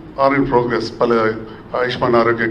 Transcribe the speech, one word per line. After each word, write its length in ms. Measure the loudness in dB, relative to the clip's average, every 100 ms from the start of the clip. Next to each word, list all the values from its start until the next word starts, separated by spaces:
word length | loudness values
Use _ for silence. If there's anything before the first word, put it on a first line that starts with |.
| -10 0
are 100 | 2 2
in 80 | 2
progress. 340 | 2 2 -2 -4 -2
పల్లె 180 | 2 2 2 -2 -10 -18 -8 -4
ఆయుష్మాన్ 340 | -4 -2 2 2
ఆరోగ్య 240 | 2 0 -2